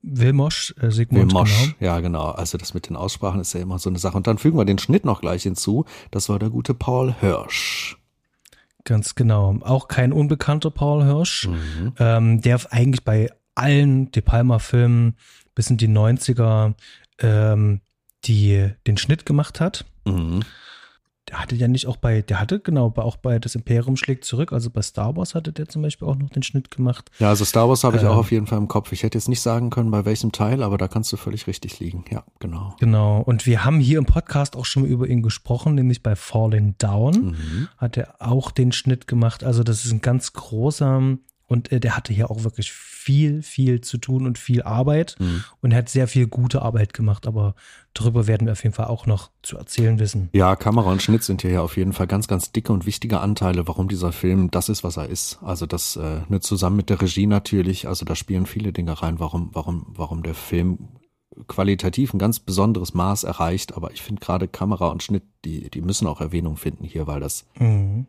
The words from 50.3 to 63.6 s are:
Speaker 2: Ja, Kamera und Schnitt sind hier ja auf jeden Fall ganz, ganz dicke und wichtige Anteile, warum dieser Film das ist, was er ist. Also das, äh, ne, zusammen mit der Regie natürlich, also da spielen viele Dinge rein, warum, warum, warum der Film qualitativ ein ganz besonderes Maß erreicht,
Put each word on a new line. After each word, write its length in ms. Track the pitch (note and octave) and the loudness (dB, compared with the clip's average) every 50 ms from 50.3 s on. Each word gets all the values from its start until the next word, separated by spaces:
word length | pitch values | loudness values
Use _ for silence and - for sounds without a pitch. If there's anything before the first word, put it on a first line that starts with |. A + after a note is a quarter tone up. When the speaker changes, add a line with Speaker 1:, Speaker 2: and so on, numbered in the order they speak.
| - | 4
Speaker 2:
Ja, 220 | G2 F#2 F#2 F#2+ | 4 6 6 4
Kamera 340 | - - A2 G#2+ A#2+ G#2+ F#2 | 2 0 2 2 4 4 2
und 120 | F#2 F#2+ - | 2 0 2
Schnitt 200 | - G#2+ A2+ - | 2 2 2 2
sind 200 | - G2 F2 - | -2 -4 -2 0
hier 80 | F#2 | 0
ja 100 | F2+ F2+ | 0 0
auf 160 | E2 F2 - | 0 -2 -2
jeden 160 | - F#2 F#2+ F#2+ | -2 -2 -2 0
Fall 140 | - F#2+ | -2 -2
ganz, 200 | F2 G2 G2+ A2 | 0 0 -2 0
ganz 240 | - G2+ F2+ - - | 0 -2 -2 -4 -4
dicke 220 | _ - A2+ - A2+ | _ -6 0 0 0
und 140 | F#2+ F2 | 0 0
wichtige 320 | G#2+ G#2 - - A#2 G#2+ F2+ | -4 -6 -6 -4 -2 -2 0
Anteile, 480 | - G2+ G#2 - G2+ F#2 F#2 F2 E2+ | 0 -2 -2 0 0 0 0 0 -2
warum 220 | E2 E2+ - F#2 G2 | -4 -2 -2 -2 -2
dieser 220 | G2+ F2 F2+ F2 | -2 -2 -2 -4
Film 380 | E2 - - F#2 F#2 F#2+ F#2 E2+ | -4 -2 0 2 2 2 2 2
das 200 | - F2+ E2+ - | 0 -2 -2 -2
ist, 140 | G#2+ - - | -4 -4 -4
was 140 | F2+ E2+ | -8 -8
er 100 | E2+ D2+ | -6 -8
ist. 300 | - - - - - - - - | -8 -8 -8 -8 -8 -10 -12 -8
Also 240 | - F#2 E2+ F2 | -8 -8 -6 -6
das, 300 | D#2 - F2 - - - | -6 -6 -6 -6 -6 -6
äh, 240 | - D#2+ D#2 D#2 D#2 E2 E2 | -6 -6 -6 -6 -8 -4 -2
ne, 100 | G2+ F#2+ | -2 -2
zusammen 380 | - - G#2 F#2+ F#2+ F2+ G2 | -2 -2 -2 0 0 2 2
mit 120 | G#2 F#2+ - | 0 0 0
der 100 | G#2 F#2 | 0 0
Regie 280 | G2 F2+ - G2 G2+ | 0 -2 0 0 2
natürlich, 600 | G#2 G#2 G2+ G2+ - - G2 F2+ F#2 F#2 - - | 2 2 0 0 0 -2 0 0 0 -2 -4 -6
also 180 | - - - - | -8 -8 -8 -6
da 100 | D#2+ E2 | -6 -6
spielen 320 | - - - G2 F#2 F#2 | -8 -6 -4 -2 -2 -2
viele 260 | - - G#2+ G#2+ G2+ F2 | -2 -4 -6 -6 -4 -4
Dinge 260 | - F2 E2 D#2+ - - | -4 -4 -4 -4 -4 -4
rein, 160 | E2 E2+ E2 | -4 -4 -4
warum, 320 | E2 D#2 - E2+ E2+ D2+ - | -6 -4 -4 -6 -6 -6 -8
warum, 320 | F2 D#2 - F2 E2 - - | -8 -6 -6 -6 -6 -8 -10
warum 340 | - - E2 D#2 E2 E2 E2+ | -10 -10 -8 -8 -8 -8 -6
der 100 | E2+ D#2+ | -8 -8
Film 560 | - - - - E2+ F2 F#2 F2+ - - - - - _ _ _ _ _ _ - - - | -10 -8 -4 -2 0 0 0 -2 -4 -8 -18 -20 -20 _ _ _ _ _ _ -20 -20 -18
qualitativ 640 | - - - F#2+ G2 G2 F#2 - F#2 F2+ - C3+ B2+ - | -10 -4 -2 0 0 0 0 -2 -4 0 0 -2 0 0
ein 60 | G2 | 0
ganz 200 | F#2 G#2+ A#2 - | 0 0 -2 -2
besonderes 560 | _ - F#2+ F#2 G2 A2 A2 G2+ F2+ E2 - | _ -4 0 0 2 2 2 0 -4 -4 -2
Maß 280 | F2+ F2+ F#2+ G2+ G2 - | -2 0 0 -2 -4 -4
erreicht, 520 | E2+ F2 - E2 E2 F2+ F#2+ | -6 -4 -2 -2 -2 -2 -4